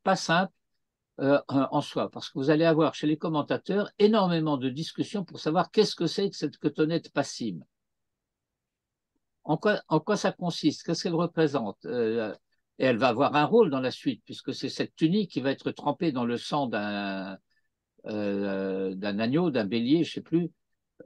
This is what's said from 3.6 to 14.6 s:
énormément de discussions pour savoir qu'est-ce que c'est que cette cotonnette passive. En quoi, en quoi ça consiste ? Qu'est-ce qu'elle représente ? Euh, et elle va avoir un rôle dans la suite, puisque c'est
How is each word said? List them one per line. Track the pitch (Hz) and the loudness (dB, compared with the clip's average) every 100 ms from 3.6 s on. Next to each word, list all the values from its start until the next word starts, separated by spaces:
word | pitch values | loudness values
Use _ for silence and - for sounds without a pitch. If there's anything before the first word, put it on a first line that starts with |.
| - 196 202 - | -2 -2 -2 4
énormément | 208 220 185 170 156 143 | 4 6 4 2 2 0
de | 131 | -2
discussions | 131 160 - 131 202 | -4 -6 -6 -6 -6
pour | 180 143 | -8 -6
savoir | 156 170 175 | -2 0 0
qu'est-ce | - 208 - | 2 2 2
que | 165 | -4
c'est | - 135 | 0 -4
que | - | -2
cette | 151 - | -8 -4
cotonnette | 151 151 156 165 - | -4 0 0 0 -4
passive. | - 185 - 170 170 - _ _ _ _ _ _ _ _ _ _ _ _ _ _ _ _ _ - | -4 -4 -4 -8 -8 -12 _ _ _ _ _ _ _ _ _ _ _ _ _ _ _ _ _ -2
En | 156 | 0
quoi, | 208 208 - | 2 0 2
en | 156 | 0
quoi | - 208 | 2 0
ça | 196 | 0
consiste ? | - 180 - 156 - | -2 -4 0 0 0
Qu'est-ce | - 165 | -2 -4
qu'elle | 190 165 | -2 0
représente ? | 170 - 156 131 107 - - | 0 2 2 0 -4 -8 -6
Euh, | 120 113 117 107 - _ _ _ - | -2 0 0 -4 -6 _ _ _ -2
et | 131 | 2
elle | 117 | 4
va | 131 | 2
avoir | 113 139 147 | 2 2 2
un | 151 | 4
rôle | 233 190 | 6 4
dans | 135 | 2
la | 131 | -4
suite, | - 147 110 - | -4 -6 -6 -8
puisque | - - | -14 -10
c'est | 120 | -8